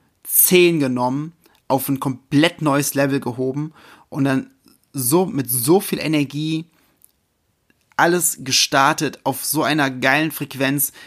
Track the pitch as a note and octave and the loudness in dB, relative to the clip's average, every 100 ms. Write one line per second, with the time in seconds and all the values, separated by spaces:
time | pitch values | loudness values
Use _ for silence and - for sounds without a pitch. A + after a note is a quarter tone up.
0 | _ _ - - - F3+ F3 E3 C#3 B2 | _ _ -4 0 4 6 6 4 0 0
1 | B2 C3+ D#3 - _ _ - C3+ C3+ C3+ | -2 -2 -6 -12 _ _ -2 -2 0 -4
2 | C#3 B2 - C#3 E3 - D3+ C#3 C#3+ C3+ | -4 -6 -2 2 2 0 -2 0 0 0
3 | C#3 C3+ - A#2 C3 C#3 D3+ - - - | 0 -2 -4 -4 -4 -4 -8 -10 -20 -20
4 | _ - C#3 C3+ - _ _ _ _ C#3+ | _ -2 0 0 -4 _ _ _ _ -8
5 | A#2+ D#3+ F#3 C#3 B2 B2+ A#2+ F#3 G3+ - | 0 0 0 -2 -4 -2 4 2 2 -4
6 | D3+ D#3 C#3 C#3+ D#3 D#3+ E3 _ _ _ | -2 -2 -2 -4 -4 -4 -6 _ _ _
7 | _ _ _ _ _ _ _ _ _ - | _ _ _ _ _ _ _ _ _ 0
8 | E3 F3 - - C3 B2+ - C#3+ C3+ D#3 | 2 2 0 -4 -2 0 2 4 2 2
9 | D3 - - C3+ - D3+ C3 D3+ C#3 B2+ | -2 -4 -4 -4 -4 -2 0 0 0 0
10 | C3 C#3 D#3 - D3 C3 C3+ C#3 C#3 - | 2 2 0 -4 -10 -4 -2 0 -4 -8